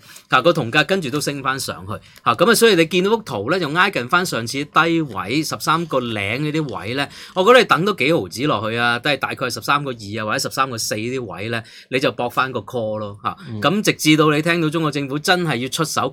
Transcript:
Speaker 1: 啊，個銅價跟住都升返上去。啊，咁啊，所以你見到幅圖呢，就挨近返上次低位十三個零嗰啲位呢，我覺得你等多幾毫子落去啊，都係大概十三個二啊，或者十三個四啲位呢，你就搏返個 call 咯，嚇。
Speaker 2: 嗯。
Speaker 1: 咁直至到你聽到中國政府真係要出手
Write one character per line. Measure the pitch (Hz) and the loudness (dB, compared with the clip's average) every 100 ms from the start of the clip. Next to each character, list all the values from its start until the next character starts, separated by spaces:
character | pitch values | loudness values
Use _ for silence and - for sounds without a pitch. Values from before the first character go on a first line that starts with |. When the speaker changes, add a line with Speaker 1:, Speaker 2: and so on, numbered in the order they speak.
| - - - | -18 -20 0
Speaker 1:
啊， | 131 | 2
個 | 165 | 4
銅 | 170 117 | 2 2
價 | 151 | 2
跟 | 151 190 | 2 0
住 | 143 | -2
都 | 147 | -4
升 | 147 143 | -4 -4
返 | 131 135 | -4 -4
上 | 117 80 | -6 -8
去。 | 92 95 - - | -8 -10 -12 -4
啊， | 123 117 | 0 4
咁 | 190 | 4
啊， | |
所 | 214 226 | 6 6
以 | 170 | 6
你 | 160 | 4
見 | 180 | 2
到 | 196 | 2
幅 | 226 | 0
圖 | - 110 110 | -2 -4 -2
呢， | 185 | -2
就 | 147 | 0
挨 | 170 196 | 2 2
近 | 151 120 | 0 0
返 | 175 | 0
上 | 180 120 113 | 0 -2 -4
次 | 135 | -6
低 | 143 165 165 165 | 0 2 2 2
位 | 143 95 92 147 | -2 -4 -2 -2
十 | 151 117 | -2 -2
三 | - 165 160 | 0 0 0
個 | 135 | -2
零 | 120 107 98 123 | 0 -2 -2 -2
嗰 | 151 | -2
啲 | 156 151 90 | -2 -4 -6
位 | 98 | -6
呢， | 135 - - - | -6 -6 -10 -6
我 | 185 | 2
覺 | 196 | 6
得 | 254 | 6
你 | |
等 | 196 147 | 6 2
多 | 202 | 0
幾 | 185 131 | 0 0
毫 | 165 90 | 0 -2
子 | 104 147 | -4 -2
落 | 107 107 | -2 -2
去 | 117 | 0
啊， | 120 117 | 0 0
都 | 151 | 0
係 | 135 | 0
大 | 110 | -2
概 | 117 123 | -4 -6
十 | 117 | -4
三 | 151 147 | -2 0
個 | 139 | -2
二 | 117 101 110 | -8 -8 -6
啊， | 107 | -4
或 | |
者 | 131 | -2
十 | 127 | -2
三 | 143 135 | -2 -2
個 | 113 | -4
四 | - | -4
啲 | 107 120 131 | -4 -4 -6
位 | 107 87 110 | -6 -8 -6
呢， | 117 - - - | -6 -8 -18 -6
你 | 135 | -2
就 | 131 | 0
搏 | 120 120 | -2 -2
返 | 135 131 | -2 -2
個 | 123 | -4
call | 98 123 107 107 | -6 -4 -4 -4
咯， | 104 104 | -6 -8
嚇。 | 107 - 147 | -8 -8 -10
Speaker 2:
嗯。 | 110 | -2
Speaker 1:
咁 | 139 208 | 0 2
直 | 156 | 0
至 | - 151 | 2 4
到 | 156 156 | 6 6
你 | 147 | 2
聽 | 165 170 | 0 0
到 | 156 | 0
中 | 160 | 0
國 | 156 | -2
政 | 143 139 | -2 -4
府 | 147 | -2
真 | 170 180 | 0 2
係 | 165 120 | 0 -2
要 | 127 | -2
出 | - | -2
手 | 156 - 127 | -2 -2 -2